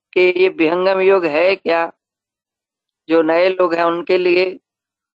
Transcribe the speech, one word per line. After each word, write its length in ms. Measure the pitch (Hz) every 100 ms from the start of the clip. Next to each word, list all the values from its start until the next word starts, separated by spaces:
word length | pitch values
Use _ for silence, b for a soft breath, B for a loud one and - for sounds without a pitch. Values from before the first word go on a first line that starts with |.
| _
कि 80 | 180
ये 280 | 180 180 185
विहंगम 500 | 156 160 175 190 190
योग 260 | 190 196 165
है 300 | 151 180 190
क्या। 380 | - 170 165 - _ _ _ _ _ _ _ _ _ _ -
जो 120 | 160
नए 280 | 160 165 180
लोग 240 | 185 180
हैं 100 | 165
उनके 340 | 170 170 175 185
लिए 420 | 180 180 185 190 _ _ _ _ _